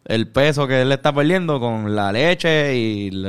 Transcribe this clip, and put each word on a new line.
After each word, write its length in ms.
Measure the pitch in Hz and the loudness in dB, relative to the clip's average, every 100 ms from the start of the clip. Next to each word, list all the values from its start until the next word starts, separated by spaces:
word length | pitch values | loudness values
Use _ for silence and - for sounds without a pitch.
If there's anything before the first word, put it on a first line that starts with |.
| - | -4
el 220 | 113 110 | -2 0
peso 400 | 131 147 143 135 | 2 2 2 0
que 160 | 131 | 2
él 80 | 131 | 2
está 200 | 135 151 | 2 0
perdiendo 480 | 143 151 185 170 143 | 0 2 0 0 -2
con 360 | 120 113 104 104 | -2 -2 -2 -2
la 160 | 98 | 0
leche 680 | 107 160 180 165 156 143 127 | 0 0 2 0 0 0 0
y, 300 | 110 104 98 95 | 0 -2 -4 -6